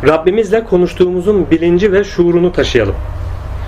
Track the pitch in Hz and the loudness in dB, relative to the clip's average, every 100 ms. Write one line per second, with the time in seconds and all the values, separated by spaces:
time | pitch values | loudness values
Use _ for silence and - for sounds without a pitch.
0 | 131 160 170 208 208 220 226 180 175 - | 2 2 2 0 0 0 0 0 0 0
1 | 180 180 185 208 143 160 170 175 208 190 | 0 0 0 0 2 0 2 2 2 2
2 | 202 - 175 170 175 - 131 123 101 95 | -2 0 2 2 2 0 -2 -2 -2 -4
3 | - - - - - - | -6 -8 -8 -8 -8 -10